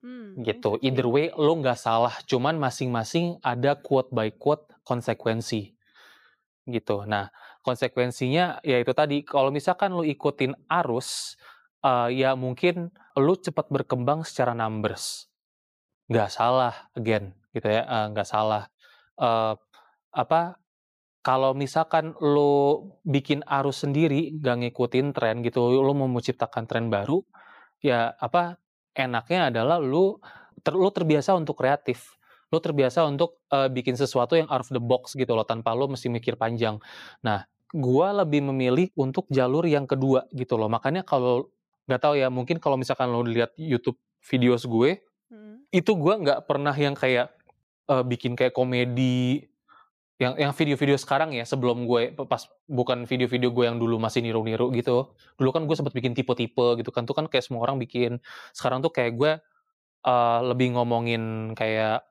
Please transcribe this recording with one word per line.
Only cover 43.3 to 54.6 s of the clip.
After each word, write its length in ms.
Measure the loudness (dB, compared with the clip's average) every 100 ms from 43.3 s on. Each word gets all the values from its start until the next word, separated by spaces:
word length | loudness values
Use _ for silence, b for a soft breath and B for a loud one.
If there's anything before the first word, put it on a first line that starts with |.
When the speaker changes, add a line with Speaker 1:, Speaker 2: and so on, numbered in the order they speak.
| 0 0 -2
Speaker 2:
YouTube 380 | -2 0 0 -6 _ _ -4
videos 380 | 2 4 2 2
gue, 340 | 2 2 2 _ _ _
Speaker 1:
Hmm. 320 | -20 -20 -20 _
Speaker 2:
itu 180 | 0 2 2
gua 200 | 2 2
nggak 240 | 2 0 0
pernah 240 | -2 0 0
yang 180 | 0 0
kayak, 360 | 0 2 0 _ _ _ _ _ -2
eee, 140 | 0 0
bikin 260 | -2 -4 0
kayak 160 | 0 2
komedi, 920 | 0 2 0 2 2 2 0 -2 -4 _ _ b b _ _ _
yang, 140 | -2 0
yang 120 | -2 0
video-video 400 | 0 2 2 2
sekarang 320 | 2 0 0 -4
ya, 80 | -4
sebelum 360 | 0 0 0 2
gue, 240 | 2 0 -4
pe-, 100 | -4
pas, 160 | -4 -6 _ _
bukan 340 | -4 0 -2 -2
video-video 420 | -2 0 2 0
gue 100 | 2 0
yang 100 | 2
dulu 160 | 0 0
masih 200 | 0 -2
niru-niru 460 | -2 -2 -2 0